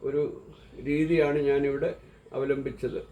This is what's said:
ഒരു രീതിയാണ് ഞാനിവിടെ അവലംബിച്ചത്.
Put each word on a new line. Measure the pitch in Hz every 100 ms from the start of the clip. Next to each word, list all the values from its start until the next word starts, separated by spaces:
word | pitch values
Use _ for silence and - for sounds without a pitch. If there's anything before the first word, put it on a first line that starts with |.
| 135
ഒരു | 143 147 - - - - - 127
രീതിയാണ് | 147 156 165 147 147 139
ഞാനിവിടെ | 143 139 139 165 - - - - 127
അവലംബിച്ചത്. | 135 139 135 123 123 - -